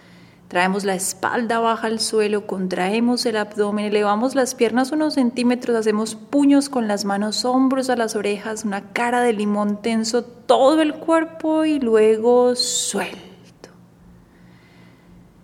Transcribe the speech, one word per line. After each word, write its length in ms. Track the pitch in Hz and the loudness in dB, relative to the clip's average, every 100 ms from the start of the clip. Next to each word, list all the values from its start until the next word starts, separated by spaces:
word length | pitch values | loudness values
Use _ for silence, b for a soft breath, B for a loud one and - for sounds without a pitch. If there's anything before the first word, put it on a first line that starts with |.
| B B B B - | B B B B -6
Traemos 360 | 180 185 196 | 0 0 0
la 100 | 196 | -2
espalda 640 | 185 185 - - 233 226 233 | -2 -4 -4 -4 -2 -2 0
baja 300 | 226 226 226 | 0 0 -2
al 100 | 220 | -4
suelo, 480 | - 220 208 208 208 | -2 0 0 -2 -4
contraemos 800 | 190 185 180 180 220 240 247 247 | -6 -4 -2 -2 0 0 0 -2
el 100 | 214 | -2
abdomen, 500 | 208 208 208 208 208 | -2 -2 -2 -2 0
elevamos 500 | 208 208 208 254 269 | 0 2 0 0 0
las 180 | 247 | -2
piernas 380 | - 226 226 262 | 0 0 2 0
unos 220 | 302 311 | 0 0
centímetros, 640 | 285 240 233 240 247 - 233 | 0 0 0 0 0 0 0
hacemos 380 | 220 208 220 | 0 0 -2
puños 540 | - - 285 277 277 277 | -8 -2 2 4 4 2
con 180 | 254 220 | -2 -2
las 180 | 208 | -2
manos, 400 | 202 196 214 214 | -2 -2 -2 -2
hombros 460 | 247 254 262 269 262 | 0 2 2 2 0
a 60 | 240 | 0
las 180 | 220 | -2
orejas, 500 | 214 202 202 220 220 | -2 -2 -4 -6 -6
una 280 | 214 196 202 | -6 -6 -6
cara 300 | 233 240 240 | -4 0 2
de 100 | 240 | 2
limón, 500 | 214 208 208 208 202 | 0 -2 0 -2 -2
tenso 400 | 233 226 220 240 | -2 -2 0 -2
todo 600 | 233 - - 233 262 311 | -4 -4 2 4 6 4
el 120 | 311 | 2
cuerpo 680 | - - 330 320 - 320 311 | -2 0 0 0 -4 -2 0
y 160 | 311 294 | 0 0
luego 720 | 233 220 214 220 226 247 247 | 2 4 4 4 4 4 4
suelto. 1160 | 247 - - - 202 180 - 175 - - - - - - _ - B B B B B B B B B B B B _ | 2 -2 -4 -4 -4 -6 -10 -18 -20 -20 -20 -20 -20 -20 _ -20 B B B B B B B B B B B B _